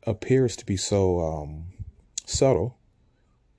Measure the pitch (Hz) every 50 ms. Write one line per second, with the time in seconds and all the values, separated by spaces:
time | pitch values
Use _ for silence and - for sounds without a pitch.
0 | - - 107 - - - 127 131 131 120 - - - - 101 92 - - 104 101
1 | 95 92 90 87 82 80 80 78 76 73 76 78 82 87 - - - - - _
2 | _ _ _ - - - - - 135 135 127 80 92 123 - _ _ _ _ _
3 | _ _ _ _ _ _ _ _ _ _ _